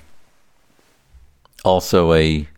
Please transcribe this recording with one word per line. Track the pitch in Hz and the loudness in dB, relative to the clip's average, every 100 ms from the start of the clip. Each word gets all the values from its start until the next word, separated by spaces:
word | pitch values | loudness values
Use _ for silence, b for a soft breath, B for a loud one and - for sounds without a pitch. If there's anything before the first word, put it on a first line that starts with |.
| - - - _ _ _ _ _ _ _ _ - _ _ _ - | -20 -20 -20 _ _ _ _ _ _ _ _ -20 _ _ _ -6
also | 95 92 - 95 82 | -2 -2 0 0 2
a | 80 80 78 76 | 2 0 -2 -8